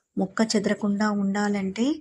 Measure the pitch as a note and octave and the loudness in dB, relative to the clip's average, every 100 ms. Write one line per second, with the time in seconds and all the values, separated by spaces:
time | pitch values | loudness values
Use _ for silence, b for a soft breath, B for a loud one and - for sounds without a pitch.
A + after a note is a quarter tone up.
0 | _ - F#3+ - A3+ G#3+ G3+ G3+ G#3 G3+ | _ -4 -4 0 2 2 0 0 0 0
1 | G#3+ G#3 G3 G3+ G#3 G3+ F#3+ G3 B3+ D#4+ | 0 0 0 0 0 0 -2 0 0 -2